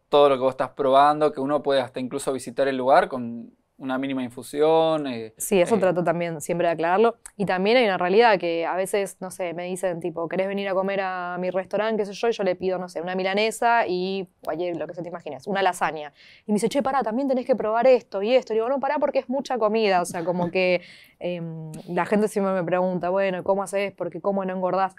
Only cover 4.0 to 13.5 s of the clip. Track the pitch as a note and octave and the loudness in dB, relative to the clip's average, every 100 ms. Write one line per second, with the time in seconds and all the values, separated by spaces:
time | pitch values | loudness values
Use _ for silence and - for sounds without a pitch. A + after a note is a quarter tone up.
4 | C#3 C3 B2+ B2+ A2+ C#3+ D#3 D#3+ D#3+ D#3 | -4 -4 -6 -10 -8 0 4 4 4 0
5 | C#3 A#2 A2 - - G3 F3 A3 F#3 F3 | -4 -8 -10 -10 0 2 4 2 2 0
6 | E3+ E3+ E3+ D#3+ - E3+ F3 E3 E3 F#3+ | 0 0 -2 -6 -6 -2 0 0 0 4
7 | A#3 - - - F#3+ F#3 G3 B3 A3 F3+ | 2 0 -14 -6 -2 0 2 4 2 2
8 | F3+ A3 A#3 G3 E3+ E3 D#3+ F3 F#3+ G#3 | 2 6 6 4 0 -2 -2 -2 -2 -2
9 | F#3+ - F#3 - F3 E3 F3+ F#3 F#3+ E3+ | -2 -6 -14 -8 -8 -6 -8 -4 -4 -4
10 | F3 E3 E3 F3+ F#3+ G3 G3 F#3+ F#3+ G3 | -6 -6 -4 -2 -2 -2 -2 -2 0 -2
11 | F#3+ F#3 F3 F3+ F3+ F#3 F#3 G3+ A3 A3 | -2 -4 -6 -4 -2 -2 -2 -2 0 0
12 | G3+ F#3+ A#3 A3 F#3+ F3+ F#3 F3+ F3+ D#3+ | -4 -2 -2 0 -2 0 -2 -4 -6 -8
13 | F3 F#3 F#3+ G3 A3 | -6 -2 -2 0 0